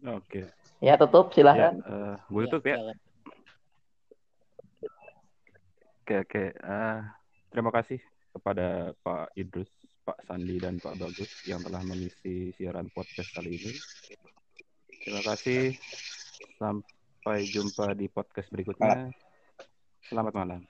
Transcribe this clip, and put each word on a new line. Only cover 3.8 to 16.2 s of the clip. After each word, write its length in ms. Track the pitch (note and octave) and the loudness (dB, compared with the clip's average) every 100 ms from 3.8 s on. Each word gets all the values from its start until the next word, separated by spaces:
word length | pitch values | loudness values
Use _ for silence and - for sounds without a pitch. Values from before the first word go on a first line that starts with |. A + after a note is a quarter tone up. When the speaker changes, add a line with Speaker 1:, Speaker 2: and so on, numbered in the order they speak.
| _ _ _ - _ _ _ - - _ - - - - _ _ _ - _ _ _ _ | _ _ _ -20 _ _ _ -20 -20 _ -14 -14 -20 -20 _ _ _ -20 _ _ _ _
Speaker 1:
Oke, 160 | - G2 | -2 -2
oke. 200 | F#2 G#2+ F#2+ | 0 -2 -4
Eh, 460 | - - G2+ A2 A2 G#2+ - _ _ _ | -6 -6 -4 -4 -4 -8 -16 _ _ _
terima 200 | A#2 A2+ | -2 0
kasih 260 | A#2 - C3 - _ _ | 0 0 -6 -12 _ _
kepada 360 | - G2+ F#2+ F2+ F2+ F2 - | -8 -4 -2 -2 -2 -6 -8
Pak 300 | F2 E2+ D#2+ G2 | -6 -6 -8 -10
Idrus, 320 | F#2 F2+ F#2+ _ - _ - | -8 -8 -10 _ -20 _ -10
Pak 180 | - | -10
Sandi, 320 | - F2+ F2+ F2+ | -10 -8 -6 -4
dan 240 | F2+ F2+ | -4 -6
Pak 160 | - F#2 | -8 -10
Bagus 320 | E2+ E2 G2+ - | -10 -10 -12 -12
yang 160 | F2+ F2+ | -10 -8
telah 240 | F2 F2+ | -8 -8
mengisi 720 | F#2 F#2 F2+ - F#2 F2+ F#2 - | -6 -6 -8 -10 -8 -8 -8 -8
siaran 320 | F#2 F2 F2 | -8 -8 -10
podcast 380 | - - - F2+ F2 | -12 -12 -12 -10 -10
kali 240 | E2+ E2+ | -10 -10
ini. 140 | G#2 C#3+ - - - - _ _ _ - - _ _ - | -10 -14 -16 -20 -20 -20 _ _ _ -20 -20 _ _ -16
Terima 160 | G#2 G2+ G#2+ | -10 -6 -4
kasih. 500 | G#2+ B2+ B2+ C3 C3 - - - - | -4 -2 0 0 -4 -12 -16 -14 -16